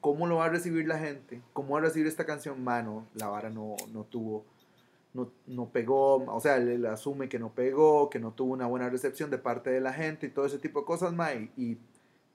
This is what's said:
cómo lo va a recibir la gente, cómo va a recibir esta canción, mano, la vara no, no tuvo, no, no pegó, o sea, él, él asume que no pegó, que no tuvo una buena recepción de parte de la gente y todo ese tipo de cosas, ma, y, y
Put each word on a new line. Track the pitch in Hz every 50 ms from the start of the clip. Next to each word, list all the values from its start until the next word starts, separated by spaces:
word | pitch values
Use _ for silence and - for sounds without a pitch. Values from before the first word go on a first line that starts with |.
cómo | - 147 143 151 175 170
lo | 170 160
va | 160
a | 165
recibir | 165 170 175 175 165 165 156 160
la | 160 156
gente, | 156 151 143 135 - - 120 120 - _ _
cómo | 143 135 135 143
va | 151
a | 160
recibir | 160 156 160 156 156
esta | 156 - 160
canción, | 156 151 147 - 151 139 131 127
mano, | 123 120 117 113 110 107 110 113 113 -
la | 110 107 104
vara | 101 104 110 110
no, | 113 110 107 107 107 101 - 110
no | 110 107 107
tuvo, | - - 117 110 110 107 107 107 - _ _ _ _ _ _ _ _ _ _ _ _ -
no, | 127 123 117 - _ _
no | - 127 123 120 117
pegó, | - 127 113 117 135 135 135 135 139 131 131 117 107
o | 113
sea, | - 151 139 123
él, | 120 120
él | 120 120 117 110
asume | 110 113 - 143 139 135 131 131
que | - 117
no | 117 110 -
pegó, | - 127 135 135 143 156 156 151 147 143 143
que | - 123
no | 113 113 113
tuvo | 117 131 127 131
una | 131 127 120
buena | 123 127 127 123
recepción | 127 127 - 131 131 - 156 147
de | 135 127
parte | - 135 117 123 - 135
de | 127 131
la | 131 131 127
gente | 151 160 156 156 - - 131
y |
todo | - 143 139
ese | 143 143 139
tipo | - 151 - 147
de | 143
cosas, | - 165 170 185 175 170
ma, | 170 170 156 135
y, | 113 107 113 - 135
y | 123 117 113 117 - _ _ _ _ _ _ _ _ _